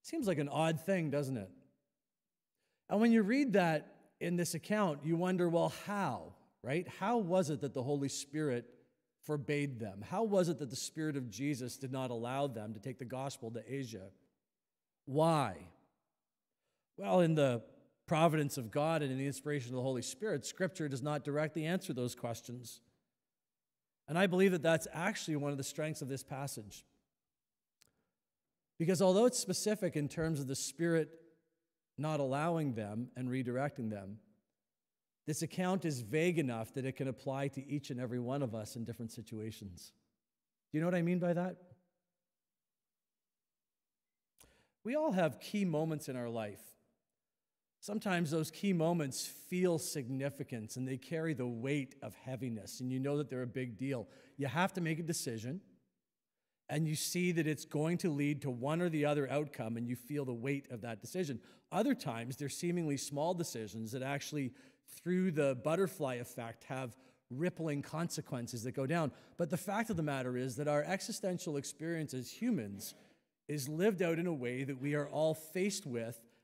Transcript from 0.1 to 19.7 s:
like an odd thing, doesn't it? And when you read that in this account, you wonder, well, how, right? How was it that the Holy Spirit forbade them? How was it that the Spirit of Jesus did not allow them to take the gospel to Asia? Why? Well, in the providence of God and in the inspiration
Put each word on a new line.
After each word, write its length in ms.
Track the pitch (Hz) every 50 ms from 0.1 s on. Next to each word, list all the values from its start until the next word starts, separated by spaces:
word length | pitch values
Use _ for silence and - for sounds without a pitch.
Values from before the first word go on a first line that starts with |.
| 320 330 254 190
like 100 | 170 143
an 100 | 143 139
odd 320 | 135 147 160 165 165 -
thing, 300 | - 196 196 180 160 147
doesn't 260 | 143 147 143 135 135
it? 140 | 113 95 - - - - _ _ _ _ _ _ _ _ _ _ _ _ _ _ _ _ _ _ _ _ _ _ _ _ -
And 120 | - 208
when 100 | 226 233
you 120 | 226 226 208
read 320 | 196 247 277 294 254 185
that 580 | 196 175 165 156 151 - - - - - - _ -
in 160 | 147 175 180
this 180 | 175 170 - -
account, 500 | 151 - - 208 214 202 175 147 143 147
you 120 | 160 170
wonder, 320 | 165 185 185 185 175 175 170
well, 220 | 165 170 165 156
how, 680 | - - - 180 208 202 185 143 113 92 80 87 - - _ _ _ _ -
right? 240 | 117 139 170 175
How 320 | 202 - - 185 214 240 233
was 320 | 196 165 180 185 175 139
it 100 | 151 113 143
that 120 | 131 -
the 80 | 135 123
Holy 260 | 139 147 143 139 131
Spirit 640 | - - - - - 156 151 143 123 120 117 - - - _ _ _ _ _ _ _ _ -
forbade 580 | - 151 143 117 151 147 147 143 143 127 110
them? 220 | 113 98 95 101 104
How 200 | - 180 202 233
was 260 | 214 202 190 180 170
it 100 | 165 120
that 120 | 147 113
the 60 | 127
Spirit 400 | - - - - 160 156 156 143
of 120 | 139 127 117
Jesus 460 | 98 117 139 147 147 120 127 120 -
did 140 | - 139 123
not 220 | 131 131 131 127 120
allow 340 | 113 117 120 131 139 143
them 280 | 139 113 110 107 110 107
to 60 | 104
take 180 | - 135 117 -
the 60 | 131
gospel 460 | 110 127 127 135 139 - - 120 113
to 220 | 117 113 - 107 131
Asia? 400 | 139 135 113 110 95 95 98 92 _ _ _ _ _ _ _ _ _ _ _ _ _ _ _ _ _ _
Why? 640 | - 131 151 160 165 160 151 131 104 90 - 87 87 - _ _ _ _ _ _ _ _ _ _ _ _ _ _ _ _ _ _ _ _ _ _ _ _
Well, 240 | - 196 196 185 185
in 140 | 175 160 160
the 300 | 156 143 131 120 117 - - - - - _ _ _ _
providence 500 | - 165 156 165 170 156 156 143 139 -
of 140 | 139 117 107
God 320 | 101 147 147 160 165 156 147
and 80 | 131
in 80 | 131 131
the 80 | 139
inspiration 440 | 143 135 - - 147 147 143 120 120